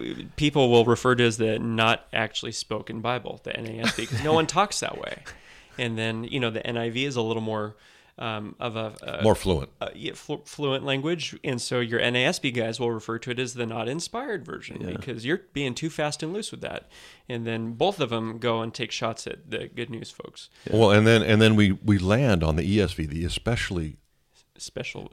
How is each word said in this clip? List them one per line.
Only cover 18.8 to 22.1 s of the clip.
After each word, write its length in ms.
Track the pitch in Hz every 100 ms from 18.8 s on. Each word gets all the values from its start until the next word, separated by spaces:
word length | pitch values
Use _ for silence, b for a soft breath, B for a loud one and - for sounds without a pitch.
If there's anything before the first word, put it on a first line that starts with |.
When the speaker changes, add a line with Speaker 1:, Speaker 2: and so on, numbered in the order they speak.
| 113
Speaker 1:
shots 340 | - 117 113 120
at 240 | - -
the 160 | 107 -
Good 220 | - 117
News 200 | 113 -
folks. 360 | - - - - b -
Speaker 3:
Yeah. 60 | 110
Speaker 2:
Well, 160 | 107
and 120 | 104 110
then, 160 | 113
and 200 | 87 107
then 140 | 110 107
we, 160 | 104
we 260 | 95 110 98
land 440 | 92